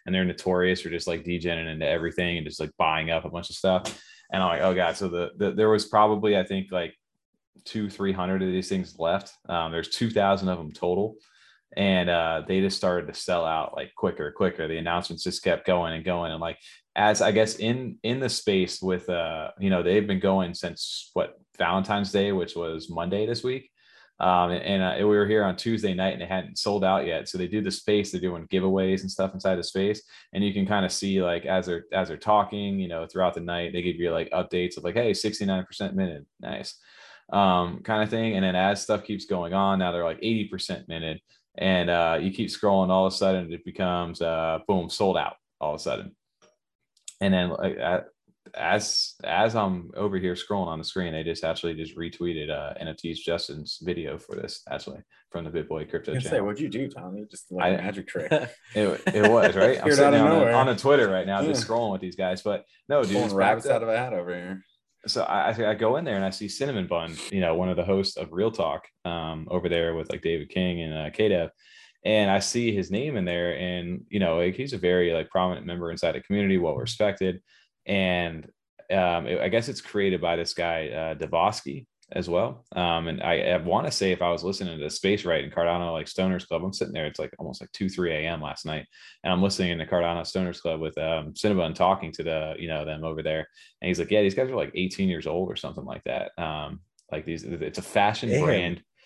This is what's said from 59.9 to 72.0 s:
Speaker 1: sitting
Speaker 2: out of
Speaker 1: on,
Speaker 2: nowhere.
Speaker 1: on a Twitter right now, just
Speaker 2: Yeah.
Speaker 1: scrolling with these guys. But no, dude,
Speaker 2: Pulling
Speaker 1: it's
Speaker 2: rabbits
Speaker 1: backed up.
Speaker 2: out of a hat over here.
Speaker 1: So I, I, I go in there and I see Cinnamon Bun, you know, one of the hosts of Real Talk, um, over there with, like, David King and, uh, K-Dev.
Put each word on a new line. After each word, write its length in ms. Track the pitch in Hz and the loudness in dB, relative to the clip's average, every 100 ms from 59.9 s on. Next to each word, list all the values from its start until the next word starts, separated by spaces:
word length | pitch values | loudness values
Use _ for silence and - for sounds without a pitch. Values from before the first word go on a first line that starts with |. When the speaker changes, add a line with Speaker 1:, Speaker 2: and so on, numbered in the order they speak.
| 139 | 6
Speaker 1:
sitting 80 | |
Speaker 2:
out 100 | 143 | 8
of 60 | - | 8
Speaker 1:
on, 80 | 110 107 | 8 8
Speaker 2:
nowhere. 160 | - | 6
Speaker 1:
on 140 | 120 131 | 6 4
a 80 | 107 | 4
Twitter 320 | 135 143 107 | 6 6 6
right 180 | 92 92 | 2 0
now, 140 | 98 | 0
just 200 | 156 135 | 2 0
Speaker 2:
Yeah. 60 | 113 | 0
Speaker 1:
scrolling 240 | 117 113 | 0 0
with 80 | 95 | -2
these 140 | 92 87 | -6 -2
guys. 260 | 92 92 | -2 0
But 220 | 107 98 - _ - | -2 -4 -6 _ 0
no, 140 | 143 | 2
dude, 100 | 110 | 4
Speaker 2:
Pulling 120 | 101 104 | 2 2
Speaker 1:
it's 80 | |
Speaker 2:
rabbits 320 | 98 98 113 139 | 4 4 4 2
Speaker 1:
backed 100 | 117 | 2
up. 60 | |
Speaker 2:
out 60 | 113 | 2
of 60 | |
a 40 | 113 | 0
hat 140 | 127 | 0
over 220 | 101 87 | -4 -4
here. 280 | 87 90 95 - _ _ _ - | -6 -6 -10 -12 _ _ _ -6
Speaker 1:
So 160 | 127 | -2
I, 280 | - 98 85 | 0 2 0
I, 200 | 113 107 | 0 0
I 40 | |
go 220 | 104 110 135 | 2 2 2
in 80 | |
there 120 | 165 98 | 0 0
and 80 | |
I 60 | 98 | -2
see 180 | 95 104 | -4 -8
Cinnamon 380 | - 139 117 87 | -4 -4 -2 -2
Bun, 280 | 85 82 80 - | -2 -4 -8 -4
you 100 | 98 | 0
know, 140 | 85 | 2
one 140 | 82 92 | 2 2
of 80 | 87 | 0
the 80 | |
hosts 320 | 87 98 98 - | 2 2 2 -4
of 160 | 78 | -6
Real 180 | 85 110 | 0 0
Talk, 360 | 110 80 76 - _ | 2 -2 -2 -8 _
um, 440 | 87 85 80 80 78 | -8 -6 -6 -6 -4
over 180 | 90 87 | -2 0
there 260 | 85 85 | 0 0
with, 160 | 82 76 | -2 -4
like, 120 | 76 | -4
David 260 | 85 82 73 | -2 -2 -2
King 320 | 92 90 87 | -2 0 -2
and, 140 | 80 | -4
uh, 160 | 78 78 | -6 -6
K-Dev. 400 | - 107 90 82 - _ - - _ | 0 2 2 0 -6 _ -20 -20 _